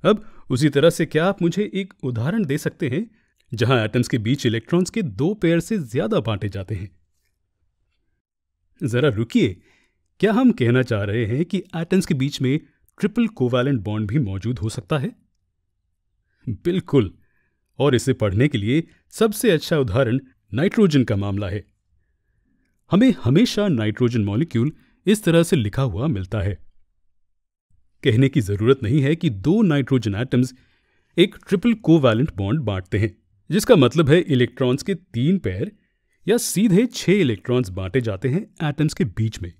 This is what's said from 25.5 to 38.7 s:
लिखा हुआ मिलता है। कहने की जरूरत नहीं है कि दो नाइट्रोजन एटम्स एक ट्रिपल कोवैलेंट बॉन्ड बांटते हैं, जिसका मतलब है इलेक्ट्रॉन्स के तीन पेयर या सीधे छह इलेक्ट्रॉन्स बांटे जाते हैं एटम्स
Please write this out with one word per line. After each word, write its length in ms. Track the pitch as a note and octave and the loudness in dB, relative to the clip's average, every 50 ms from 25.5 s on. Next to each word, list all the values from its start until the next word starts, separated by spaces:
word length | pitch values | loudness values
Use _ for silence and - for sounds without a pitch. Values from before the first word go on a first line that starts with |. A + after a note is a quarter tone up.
| - | 2
लिखा 260 | D3+ A2 G2+ - - C3+ | 0 0 -2 -2 -2 -4
हुआ 240 | C3 F#2 G2 B2+ | -2 -4 -4 -4
मिलता 340 | D#3+ C3+ F#2+ F#2 F#2 A2 A2 | -4 -4 -4 -6 -6 -6 -4
है। 240 | F2 G2+ G2 - - - _ - _ _ _ _ _ _ _ _ _ _ _ _ _ _ _ _ _ _ _ _ _ _ _ _ - | -4 -4 -6 -8 -14 -20 _ -20 _ _ _ _ _ _ _ _ _ _ _ _ _ _ _ _ _ _ _ _ _ _ _ _ -2
कहने 240 | C#3 A2+ A2 C3+ C3+ | 0 2 4 2 2
की 120 | - C#3+ | 2 0
जरूरत 400 | A2 F#2 G2+ F#2+ G#2 A#2 C#3 - - | 0 0 -2 0 4 2 2 2 2
नहीं 180 | G#2 B2+ D#3 | -2 0 0
है 160 | C3+ C3+ D#3+ | 2 0 -2
कि 140 | E3 - D#3+ | 0 -2 -2
दो 320 | A2+ F#2+ F#2+ C#3+ F3 A3 A#3 | -2 -2 0 0 2 2 2
नाइट्रोजन 520 | F3+ D3+ C#3+ C#3 - C#3 B2+ A2 A2 G2 | 2 2 0 0 0 0 0 0 -2 -4
एटम्स 400 | G2 B2 C3 - B2 B2+ B2+ - _ _ _ _ _ _ _ _ _ _ _ _ - | -4 -4 0 2 0 0 0 -2 _ _ _ _ _ _ _ _ _ _ _ _ 2
एक 180 | E3+ G#3 - - - - | 2 2 2 -10 -6 -4
ट्रिपल 260 | - G3 - A#3+ A#3 | -4 0 0 0 0
कोवैलेंट 600 | - - - D#3+ E3+ C3 B2 A2 A2 C3 D#3 - | 0 2 4 4 6 6 4 4 2 0 -2 -2
बॉन्ड 260 | F#2+ G2 G2 A#2 D#3+ | -4 -4 -2 -2 -2
बांटते 380 | C#3 G#2+ G2+ F#2 F#2 _ - G#2 | -2 -2 -4 -4 -6 _ -2 -2
हैं, 180 | G#2+ A2 - _ _ _ _ _ _ _ | -2 -2 -4 _ _ _ _ _ _ _
जिसका 260 | D3+ G#3 - - B3+ | -2 -2 4 4 6
मतलब 340 | F3+ C3 A#2+ - D#3+ E3+ C3+ | 6 6 4 4 2 2 4
है 100 | D3 F3+ | 4 4
इलेक्ट्रॉन्स 600 | F3+ - C#3+ B2 B2 A#2+ - - C3+ B2 B2 - - | 4 2 0 0 0 0 -2 -2 -2 0 0 -2 -2
के 120 | - F#3+ | -6 -6
तीन 440 | E3 _ _ - A#2 B2 D3+ F#3+ F#3+ | -6 _ _ -6 -2 0 0 0 0
पेयर 340 | - - F#2 F#2 B2+ G#3+ - _ _ _ _ _ _ _ _ _ _ - | -2 -4 -4 -4 -6 -8 -10 _ _ _ _ _ _ _ _ _ _ 0
या 80 | G#3+ | 0
सीधे 500 | A#3+ - - - E3+ G#3 A#3+ E3+ F#3 A#3+ | 0 0 -2 -2 0 2 4 4 4 4
छह 260 | A#3+ - - - - F3+ | 2 -2 -6 0 0 2
इलेक्ट्रॉन्स 560 | G#3 F#3 C3 A2 - _ - B2 B2+ B2+ F#2+ | 2 2 0 0 -4 _ -2 0 0 0 -2
बांटे 320 | F#2 G2+ F#2+ F#2+ F2+ C3+ | -6 -8 -8 -2 -2 -2
जाते 280 | B2 A2+ G2 F#2 - C3 | -2 -2 -6 -4 -4 -2
हैं 400 | B2+ F3+ A3 - _ _ - | -2 -2 -4 -6 _ _ -6
एटम्स 260 | D3+ | -6